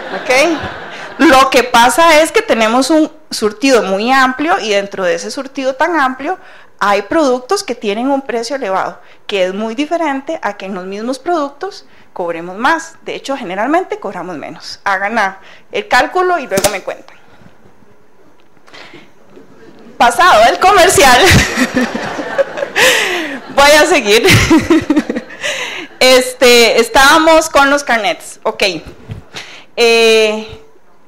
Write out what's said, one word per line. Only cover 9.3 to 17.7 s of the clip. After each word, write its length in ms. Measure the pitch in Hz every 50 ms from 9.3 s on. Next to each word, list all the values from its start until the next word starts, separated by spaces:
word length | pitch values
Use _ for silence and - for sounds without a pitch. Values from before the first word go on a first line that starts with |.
| 208 196 185
es 100 | 185 185
muy 220 | 202 220 226 226
diferente 640 | 226 294 302 349 330 330 294 269 269 269 - 320 -
a 160 | - 202 202
que 80 | - 294
en 80 | 285 214
los 120 | 180 180
mismos 340 | 190 196 208 220 247 277 -
productos 640 | - 349 349 320 285 277 - - 359 392 403 - - - - - - - -
cobremos 440 | - 180 170 165 165 170 180 185
más. 360 | 202 240 285 330 320 - - - - -
De 100 | - 147
hecho, 240 | - - - 277
generalmente 600 | 262 247 175 180 190 214 262 311 359 370 359 427 427
cobramos 380 | - 190 - 180 175 180 175
menos. 420 | 143 - - 156 - - - - - -
Hagan 300 | 202 196 190 196 202 226
la, 240 | 233 202 190 190 - - - - - - -
el 160 | - 190 208
cálculo 520 | - - 247 277 294 - 359 370 370 349 339
y 80 | 262
luego 220 | 196 190 185 185 -
me 120 | 208 185
cuentan. 360 | - 170 - - - - - - - - - - - - - - - -